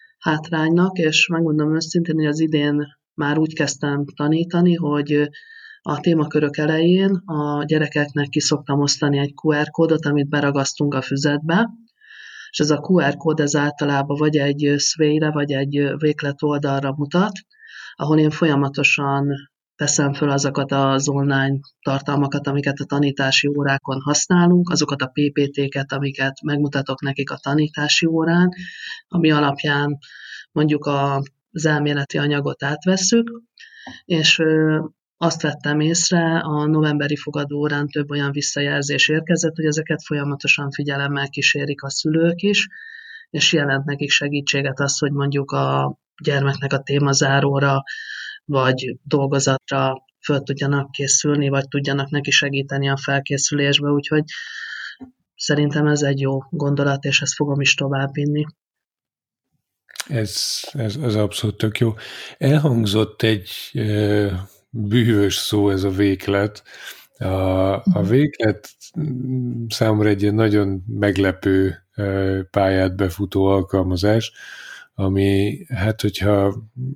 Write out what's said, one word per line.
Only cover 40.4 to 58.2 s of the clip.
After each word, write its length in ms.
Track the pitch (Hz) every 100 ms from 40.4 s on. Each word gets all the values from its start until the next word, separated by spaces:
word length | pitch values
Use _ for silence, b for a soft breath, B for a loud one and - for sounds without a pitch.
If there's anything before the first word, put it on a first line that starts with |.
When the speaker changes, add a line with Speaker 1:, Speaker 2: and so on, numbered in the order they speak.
| 139 - 139
Speaker 1:
figyelemmel 580 | 143 143 139 139 143 139
kísérik 540 | 143 - 147 143 139
a 60 | 135
szülők 520 | - 156 160 170 175
is, 260 | 202 202 - B B B B B B
és 240 | 147 -
jelent 320 | 160 143 135 143
nekik 260 | 139 139
segítséget 680 | - 143 143 139 139 139 135
az, 180 | 139 -
hogy 140 | 143
mondjuk 400 | 139 143 139 139
a 460 | 139 135 139 139 - _ -
gyermeknek 500 | 143 139 139 - 135
a 60 | 139
témazáróra 1040 | - 143 139 139 139 139 139 139 139 135 B B B B B B -
vagy 520 | 139 127 127 127 120
dolgozatra 1000 | 139 143 139 139 139 131 - 139 135 131 - _ -
föl 140 | 143
tudjanak 520 | - 135 143 143 135
készülni, 580 | - 139 - 151 147 139
vagy 180 | 139 135
tudjanak 420 | 143 139 139 139
neki 220 | 147 139
segíteni 580 | - 143 139 139 139 139
a 80 | 139
felkészülésbe, 920 | - 139 139 139 - 143 143 139 143
úgyhogy 340 | 143 - 151 151 B B B B B B B - _ _ -
szerintem 520 | - 147 147 147 151
ez 140 | 147
egy 180 | 139 135
jó 180 | 135 135 -
gondolat, 540 | 156 143 143 139 139
és 180 | 143 -
ezt 140 | 139 -
fogom 260 | 143 139
is 120 | 135
továbbvinni. 720 | - 139 135 139 143